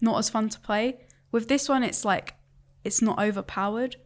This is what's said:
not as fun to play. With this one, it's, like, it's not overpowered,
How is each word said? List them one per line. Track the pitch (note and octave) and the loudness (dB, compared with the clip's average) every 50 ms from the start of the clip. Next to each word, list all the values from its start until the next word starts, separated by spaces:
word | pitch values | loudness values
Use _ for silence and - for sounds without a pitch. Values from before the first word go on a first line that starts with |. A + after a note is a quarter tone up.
| A#3 | 0
not | A3+ - - | 2 2 2
as | A3 - | 0 0
fun | - A3 G#3+ G#3+ | 0 0 -2 -2
to | - - | -4 -8
play. | - - G#3 G#3 A3+ B3+ C4 - - _ - _ _ _ | -4 -2 -2 0 0 -2 -4 -6 -14 _ -20 _ _ _
With | - A#3 A3+ A3+ | -2 -2 0 2
this | C4+ C#4 C#4 - | 0 0 2 2
one, | C#4 C4 B3 | 2 2 2
it's, | - - - - | 0 0 0 0
like, | G#3 F#3+ - - - - _ - _ _ - - _ _ _ - | 2 0 0 -2 -8 -16 _ -20 _ _ -20 -20 _ _ _ -6
it's | G3 - - | -2 0 2
not | A3+ A3 G#3 - | 2 2 2 2
overpowered, | G#3 G#3+ G3+ G3 F#3+ - - F#3+ G3 G3+ G#3 A3+ B3 B3 - - - | 0 0 0 -2 -6 -6 -4 -2 -2 -2 -2 -2 -4 -4 -6 -10 -18